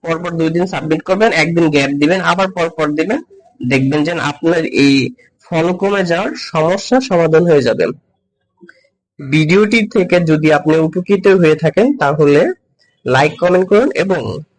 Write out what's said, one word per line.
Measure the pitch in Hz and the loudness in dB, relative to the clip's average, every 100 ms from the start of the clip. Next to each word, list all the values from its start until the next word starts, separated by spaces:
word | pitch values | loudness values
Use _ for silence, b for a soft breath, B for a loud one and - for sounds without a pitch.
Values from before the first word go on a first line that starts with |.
পর | 165 165 | -8 -8
পর | 175 | -8
দুই | 165 160 | -4 -4
দিন | 165 185 | -2 -4
সাবমিট | 170 156 156 | -6 -4 -6
করবেন, | - 190 220 | -2 0 0
একদিন | 160 156 170 165 | 0 -2 0 2
গ্যাপ | 143 139 | 2 0
দিবেন, | 143 147 185 | 0 0 0
আবার | 170 175 190 | -2 -2 -2
পর | 185 165 | -2 -6
পর | 160 156 | -4 -4
দিবেন। | 151 165 269 - - _ _ 123 | -2 -4 -4 -8 -20 _ _ -2
দেখবেন | 135 135 151 | 0 0 0
যে | 151 | -2
আপনার | 170 147 143 165 170 | -2 -6 -4 -2 0
এই | 160 - 139 135 127 - b _ | -2 2 2 2 0 -8 b _
ফলো | _ 165 165 | _ -2 -2
কমে | 180 196 202 | -2 -2 -2
যাওয়ার | 180 170 226 247 | 0 -2 -2 -8
সমস্যা | - 165 156 196 - 254 | -8 -2 0 -2 0 -2
সমাধান | 262 175 165 160 175 | 0 0 4 4 4
হয়ে | 151 | 4
যাবে। | 120 107 85 - _ _ _ _ _ _ b b b _ _ _ 139 | 2 0 -2 -4 _ _ _ _ _ _ b b b _ _ _ -2
ভিডিওটি | 147 156 185 208 226 208 | 0 2 2 2 0 0
থেকে | 220 175 175 | -2 0 0
যদি | 165 156 156 | 2 0 2
আপনি | 147 156 160 | 0 2 0
উপকৃত | 160 185 180 196 196 | 0 -4 -2 0 2
হয়ে | 190 165 156 | 4 4 2
থাকেন | 156 160 247 285 | 0 2 0 0
তাহলে | 143 151 147 143 233 370 _ _ _ _ - | -2 2 4 4 2 -4 _ _ _ _ -2
লাইক, | 131 147 151 | 0 0 0
কমেন্ট | 180 180 185 | 0 0 2
করুন | 202 170 | 2 2
এবং | - 190 180 110 120 156 | -2 -2 -2 -4 -10 -12